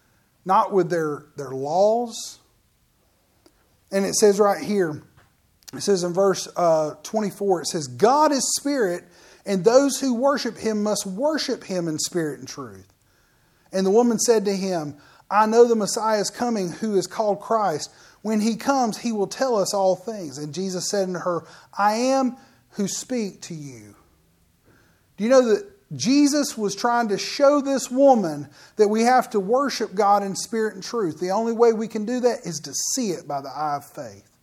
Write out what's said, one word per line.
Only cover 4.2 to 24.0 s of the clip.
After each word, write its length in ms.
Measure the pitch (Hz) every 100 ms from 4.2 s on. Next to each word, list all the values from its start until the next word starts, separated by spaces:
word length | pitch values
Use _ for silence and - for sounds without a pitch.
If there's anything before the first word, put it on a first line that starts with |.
| 208 196
right 240 | 202 180
here, 400 | - 208 165 147 - _ _ _ _ _ -
it 80 | -
says 240 | - 190 175
in 80 |
verse, 340 | 175 196 180 - -
uh, 400 | 175 160 151 -
twenty-four, 560 | - 214 208 - 202 175
it 80 | 139
says, 200 | 175 135
"God 440 | 123 214 285 311
is 240 | 277 - -
spirit, 480 | 277 285 196 175 - _ - - -
and 200 | 190 175
those 340 | 254 277 -
who 140 | 269
worship 440 | 233 269 285 240 -
him 240 | 220 214
must 240 | 208 202 196
worship 600 | 185 285 302 - 226 -
him 240 | 185 170
in 100 | 151
spirit 400 | - 180 156 123
and 80 | 135
truth." 400 | - 123 98 92 _ _ _ _ _ _ _ _
And 120 | 190 190
the 60 |
woman 260 | 214 240 220
said 280 | - 220 202
to 100 | 196
him, 400 | 190 175 147 135 - _ _
"I 160 | 202 214
know 220 | 226 240
the 80 | 226
Messiah 460 | 190 240 220 214
is 80 | 190
coming, 420 | - 240 220 180
who 240 | - 220 202
is 100 | -
called 360 | - 214 202
Christ. 500 | - 226 196 151 - - - _
When 180 | 208 214
he 160 | 214 220
comes, 440 | - 277 233 180
he 120 | 240
will 160 | 220 190
tell 300 | - 262 220
us 160 | 180
all 240 | 202 190 180
things." 400 | 226 214 160 131
And 160 | 151
Jesus 360 | 151 190 180 -
said 200 | 208 185
unto 100 | 180
her, 260 | 180 170 165 - - -
"I 180 | 208 220
am 420 | 254 269 254 247 - _ _
who 180 | - 196
speak 540 | - - 254 202 -
to 120 | -
you." 420 | 165 143 117 104 98